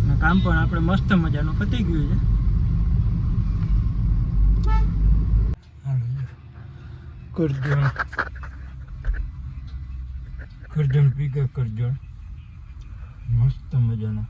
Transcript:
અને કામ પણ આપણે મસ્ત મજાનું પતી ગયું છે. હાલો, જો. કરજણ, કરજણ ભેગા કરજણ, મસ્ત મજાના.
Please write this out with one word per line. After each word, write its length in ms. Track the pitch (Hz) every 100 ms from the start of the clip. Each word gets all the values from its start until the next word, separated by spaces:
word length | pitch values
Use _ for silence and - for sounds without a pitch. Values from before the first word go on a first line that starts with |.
અને 160 | - -
કામ 200 | 165 185
પણ 180 | 180 165
આપણે 220 | 160 170
મસ્ત 340 | 165 190 -
મજાનું 460 | 196 160 147 151 -
પતી 240 | 202 247
ગયું 240 | 185 160 143
છે. 40 | - - - - - - - - - - - - - - - - - - - - - - - - 175 175 - - - - - - - - - - - 135
હાલો, 200 | 131 120
જો. 220 | 135 127 - - - - - - - - - -
કરજણ, 540 | - 160 135 135 143 139 - - - - - - - - - - - - - - - - - - - - - - - - - - - -
કરજણ 360 | - 143 139 143
ભેગા 360 | 123 147 135 131
કરજણ, 500 | - 120 110 123 135 - - - - - - - - - - - - -
મસ્ત 460 | 117 127 - - 135
મજાના. 460 | 117 113 107 107